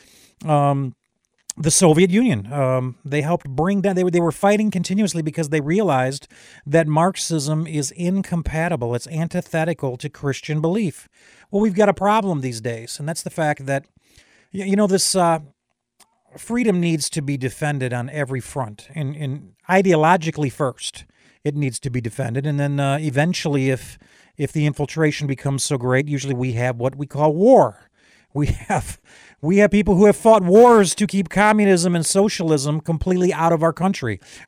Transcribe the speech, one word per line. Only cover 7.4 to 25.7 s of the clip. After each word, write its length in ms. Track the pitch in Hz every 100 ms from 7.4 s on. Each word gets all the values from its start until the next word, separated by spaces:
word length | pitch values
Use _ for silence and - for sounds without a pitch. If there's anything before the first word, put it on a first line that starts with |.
| 139 156 160
is 260 | 156 139
incompatible. 1040 | - 175 196 185 170 - 160 170 160 120
It's 140 | 120 -
antithetical 880 | 156 165 180 - 165 160 165 139 123
to 140 | 147
Christian 500 | - 143 131 - 156
belief. 480 | 160 196 196 - - _ _ _ _
Well, 120 | 202
we've 120 | 220
got 140 | 185 208
a 60 |
problem 480 | 190 196 220 202 156
these 180 | 131 117
days, 400 | 117 113 117 -
and 80 | 143
that's 160 | 139
the 60 | -
fact 380 | - 151 147 135
that, 180 | 139 - _ _ _ _ _ _
y-, 120 | 190 196
you 100 | 196
know, 100 | 208
this, 300 | 190 - 190
uh, 240 | 170 165 147 _ _ _ _ _ _ _ _ -
freedom 460 | - 240 233 180
needs 280 | 170 160 135
to 100 | -
be 160 | 139 139
defended 560 | 127 - 151 143 127
on 160 | 120 120
every 320 | 151 135 131
front, 480 | - 143 113 104 -
and, 220 | 156 139 151
and 380 | 143 139 - _ -
ideologically 800 | 185 190 160 156 185 160 - 147
first, 540 | - 139 - - - - _ _ _ 147
it 100 | 147
needs 240 | 139 117
to 100 | 139
be 120 | 123
defended, 440 | 117 - 123 120 143
and 140 | 143
then, 220 | 143 143
uh, 160 | 139 139
eventually, 680 | 156 131 160 - 165 143 135
if, 280 | 127 - - _ _ _ -
if 160 | 139
the 140 | 160 151
infiltration 600 | 143 147 - 156 - 147
becomes 380 | 135 143 139
so 140 | -